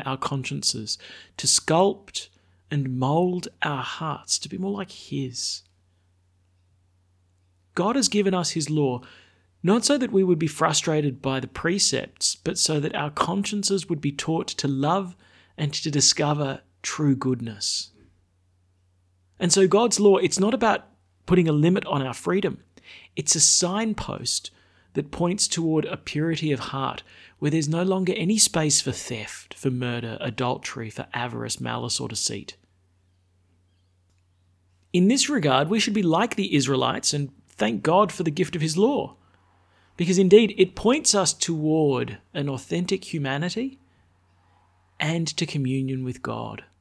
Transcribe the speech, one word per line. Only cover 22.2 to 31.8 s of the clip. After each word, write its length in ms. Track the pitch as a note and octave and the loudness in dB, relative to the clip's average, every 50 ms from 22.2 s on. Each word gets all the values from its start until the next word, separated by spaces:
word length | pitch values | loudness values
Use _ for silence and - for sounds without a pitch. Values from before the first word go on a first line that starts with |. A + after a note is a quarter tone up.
| - E3+ F3+ G3+ G3 F3 - - _ _ _ - _ - - - - - - | -2 -2 0 0 0 -2 -6 -8 _ _ _ -20 _ -20 -20 -20 -20 -16 -10
It's 180 | - D3 - - | -6 -2 0 2
a 60 | D#3+ | 4
signpost 1120 | - - - - F3+ F3 F#3+ G#3 A3+ A3 G#3 - - - G1+ - G#3+ - - - - - - _ _ _ _ _ _ _ - | 4 4 4 4 2 0 -2 -2 -2 -4 -4 -6 -6 -8 -8 -8 -6 -6 -6 -6 -6 -10 -18 _ _ _ _ _ _ _ -6
that 160 | D3 D3 D3+ | -6 -6 -4
points 380 | - - E3+ F3 F#3 G#3 - - | -4 -2 -2 0 0 0 -2 -2
toward 380 | - E3+ E3 D#3+ D#3 D#3 D3+ | -2 -2 0 0 2 0 0
a 100 | - F#3 | -2 -4
purity 560 | - - - - D3 D#3 E3 D#3+ D3+ D#3 D3+ C#3+ | -10 -10 -8 -6 -4 -2 -2 -2 -2 -2 -2 -2
of 80 | B2 | -2
heart, 420 | - - C3+ C3+ C3+ C3 - - - - - - - - _ - | -4 -6 -6 -6 -4 -6 -6 -8 -12 -18 -20 -20 -20 -20 _ -4
where 120 | D3+ D3 | -2 0
there's 180 | D3+ D#3+ D3+ D3 | 0 0 0 0
no 140 | D#3+ E3+ F3+ | 0 0 2
longer 300 | F#3+ F#3+ F#3+ F#3 F3+ F#3+ | 2 2 0 0 0 0
any 260 | - E3 F3+ A3 G#3+ | 0 0 2 4 4
space 420 | - - - E3+ D#3 D3+ - - | 4 4 4 2 2 2 2 2
for 120 | - C3+ B2+ | 0 -2 -4
theft, 600 | - - - B2 A2 G#2 - - - - - - | -6 -6 -8 -8 -8 -10 -10 -14 -16 -16 -18 -10
for 160 | - - C#3 | -4 -4 -2
murder, 480 | B2+ B2 B2 B2 A#2+ A#2+ A#2 A2+ A2 - | -2 -2 -4 -4 -4 -6 -6 -8 -8 -8
adultery, 680 | C#3 B2+ A2 - B2+ B2 C3 - - - - C3 A2+ A2 | -8 -8 -4 -2 -2 -2 -2 -4 -6 -10 -10 -10 -10 -10
for 160 | - - B2 - - | -10 -12 -10 -8 -6
avarice, 460 | B2 A#2+ B2 A#2 A#2 A#2 A2+ - - | -6 -6 -6 -6 -6 -6 -6 -6 -6
malice, 380 | B2+ A#2 A#2 A#2+ | -6 -6 -6 -4